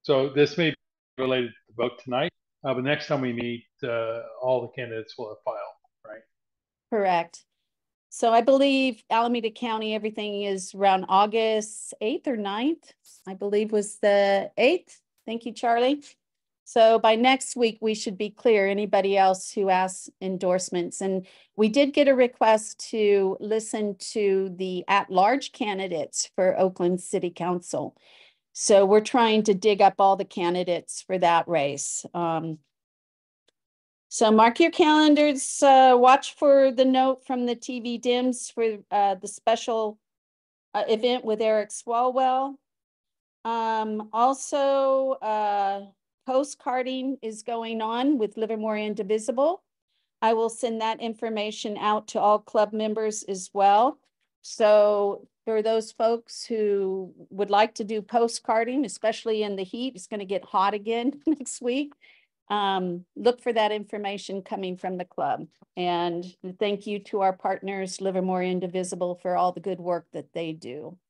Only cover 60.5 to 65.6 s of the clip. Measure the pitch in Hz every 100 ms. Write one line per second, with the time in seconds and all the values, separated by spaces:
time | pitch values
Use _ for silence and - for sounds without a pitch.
60.5 | 202 202 208 208 233 240 285 - 294 247
61.5 | - 247 262 294 _ _ _ _ _ _
62.5 | 208 196 190 185 175 175 - 208 240 254
63.5 | 220 214 214 208 208 202 202 - 190 190
64.5 | 202 185 180 185 180 180 - 143 117 165
65.5 | _